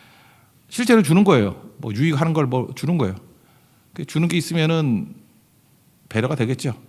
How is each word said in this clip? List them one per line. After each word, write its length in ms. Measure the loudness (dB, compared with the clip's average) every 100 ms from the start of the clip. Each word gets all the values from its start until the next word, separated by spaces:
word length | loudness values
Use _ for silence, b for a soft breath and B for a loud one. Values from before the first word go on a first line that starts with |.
| b b b b b b _
실제로 340 | -4 4 4
주는 200 | 6 4
거예요. 320 | 6 4 2 -4 -16 -14
뭐 140 | -8
유익하는 380 | -2 0 0 0
걸 140 | 0 0
뭐 220 | -2 -6
주는 240 | -8 -4 -2
거예요. 160 | -2 -6 -14 _ b b b b b
그 100 | -16
주는 220 | -6 -2 0
게 100 | -2
있으면은 800 | -2 -2 0 0 0 -2 -4 -14 _ _ _ _ _ _ _ _ -8
배려가 260 | -4 -2
되겠죠. 400 | -2 -4 -4 -6 -8